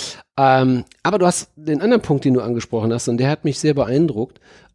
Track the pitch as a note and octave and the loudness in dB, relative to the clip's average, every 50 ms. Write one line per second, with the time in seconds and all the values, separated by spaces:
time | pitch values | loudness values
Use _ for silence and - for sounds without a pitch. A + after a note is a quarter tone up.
0 | - - - - - _ _ - C3+ C3+ C3 C3 C3 C3 B2+ B2 A2+ - _ _ | -14 -14 -14 -16 -20 _ _ 0 2 4 4 4 4 2 0 0 -4 -8 _ _
1 | - E3+ F3+ - F3+ F3 F3 - - - _ - D#3 D#3 D#3 C#3 F#3 A3 B3 A#3 | -4 -2 0 2 2 2 0 -2 -6 -12 _ -12 -6 -4 -4 -2 2 2 2 2
2 | - - D3+ C3+ - C#3 B2+ B2 A2+ A2+ A#2+ A#2 A2 - - A2+ G#2+ A2+ A#2 A#2+ | 2 0 -2 0 2 2 2 2 0 -2 -4 -4 -4 -4 -4 -2 -2 -2 -2 -2
3 | - - A#2+ A#2 C3 C3+ D3+ - - D#3+ C3+ - - D3+ D3 C#3 B2+ G2+ B2 C#3 | -2 -2 -2 0 0 0 -2 -2 -2 -4 -4 0 0 0 0 0 0 0 2 2
4 | E3+ D#3+ B2+ G#2 A#2 - _ _ _ _ - - _ _ _ | 0 0 0 -4 -6 -6 _ _ _ _ -20 -20 _ _ _